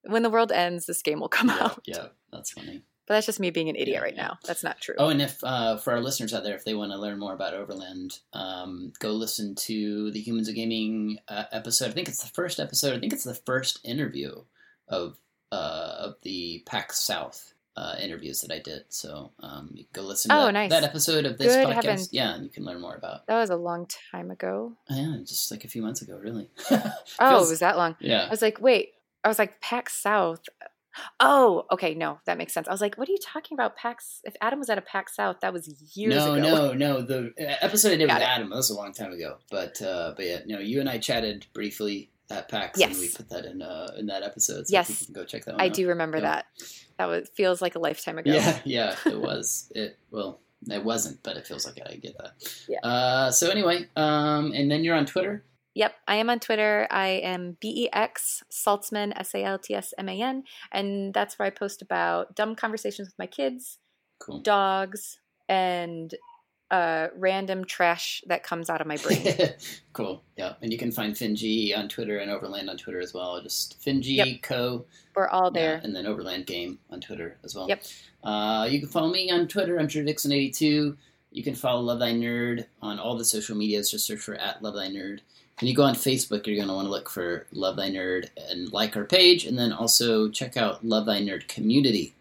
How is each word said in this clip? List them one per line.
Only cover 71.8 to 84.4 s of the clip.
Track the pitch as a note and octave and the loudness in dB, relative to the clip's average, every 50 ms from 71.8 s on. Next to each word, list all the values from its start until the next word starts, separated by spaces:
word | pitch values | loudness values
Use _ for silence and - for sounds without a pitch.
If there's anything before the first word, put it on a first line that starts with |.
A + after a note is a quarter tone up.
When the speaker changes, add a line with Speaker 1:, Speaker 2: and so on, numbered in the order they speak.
| G2+ | -2
Speaker 2:
Twitter | G2+ - - A2+ G#2 G#2 | -4 -6 -6 -4 -2 -2
and | G2+ G2+ G2+ | -4 -2 -4
Overland | G2+ F#2 G2 F#2+ G2 G2 F#2+ | -4 -4 -6 -8 -8 -8 -8
on | G2 F2+ | -8 -10
Twitter | E2+ - - F2+ F2+ | -10 -10 -8 -6 -6
as | F2+ F2+ - | -6 -6 -6
well. | F2+ F2+ F2+ F2 F2 E2 | -6 -6 -6 -6 -8 -6
Just | - - - - - - _ | -6 -4 -4 -4 -6 -8 _
Finji | - C#3+ C#3 C3+ B2 B2+ C3+ | -2 0 0 0 0 2 2
Speaker 1:
Yep. | C3 - - B2 - | 4 2 2 0 -6
Speaker 2:
Co. | - - C3+ B2 A#2+ B2 B2 A#2+ B2 _ _ - _ _ _ | -6 -4 -2 -2 0 -2 -2 -4 -8 _ _ -20 _ _ _
Speaker 1:
We're | G3 F#3+ | 0 2
all | - - F#3 F#3 F3+ - | 4 4 4 4 4 4
Speaker 2:
Yeah, | E3+ | 2
Speaker 1:
there. | D#3+ D#3+ D#3 D#3+ - | 2 2 0 -2 -4
Speaker 2:
and | A2 F#2+ | -6 -6
then | F#2 F#2+ | -4 -4
Overland | G#2 G#2+ F#2 F2 F#2 F2+ F#2 F2+ | -4 -4 -4 -4 -6 -6 -6 -6
Game | - F#2 E2+ F2 F2+ F#2 - _ _ | -6 -6 -6 -6 -6 -8 -12 _ _
on | F2 F2 | -14 -14
Twitter | - - F#2 F2 E2+ E2+ - _ - | -12 -10 -10 -10 -10 -10 -12 _ -14
as | - - | -12 -8
well. | G2 F#2 F2+ | -6 -2 -2
Speaker 1:
Yep. | - - - - - - - - _ _ - | -2 -2 -4 -18 -18 -18 -20 -20 _ _ -6
Speaker 2:
Uh, | G#2+ G#2 G#2 G#2 G#2+ A2 A2 A2 B2 | -2 -2 0 0 2 2 2 2 2
you | C#3 D3 | 0 0
can | - - | -2 0
follow | - E3+ D#3 E3 | 0 0 2 2
me | F3+ F#3+ F#3 F3+ | 0 0 0 2
on | F3 F3 E3+ | 2 2 2
Twitter. | E3 - G3+ F#3+ E3+ F3 E3+ | 2 0 0 0 2 2 2
I'm | D3+ | 0
Drew | C#3+ D3+ D#3 D3 | 0 0 0 0
Dixon | D3 D3+ D3+ - C#3+ | 0 0 0 0 2
eighty-two. | C#3+ C#3+ C#3 C3+ C3+ - D#3 D3+ D3 D3+ D3+ D3 C#3+ - _ _ _ _ _ _ | 2 2 2 0 0 2 4 4 4 4 2 0 -2 -6 _ _ _ _ _ _
You | - - - | -12 -6 -6
can | C#3+ B2 | -6 -6
follow | - - B2+ B2 A#2+ | -2 0 0 0 2
Love | A#2+ A#2+ A#2+ A#2+ | 2 0 0 0
Thy | B2 A#2 | 0 0
Nerd | A#2 A#2 A#2+ A#2+ A#2+ A#2+ A#2+ A#2+ A#2+ A#2 A2 _ _ _ | 2 0 0 0 0 0 0 0 -2 -4 -6 _ _ _
on | G#2+ G#2+ G#2 G#2 | -8 -8 -6 -4
all | F2 A#2 B2 | -4 -4 -4
the | A2+ A#2 | 0 0
social | - - G#2+ G#2+ - A2 | 0 0 0 -4 -4 -2
medias. | G#2 G#2+ G#2+ G#2 G#2 G2+ - | -2 0 0 0 0 0 -2
Just | - G#2+ - | -2 -2 -4
search | - A2 G#2 | -4 -6 -8
for | - - G2+ | -8 -10 -8
at | - | -6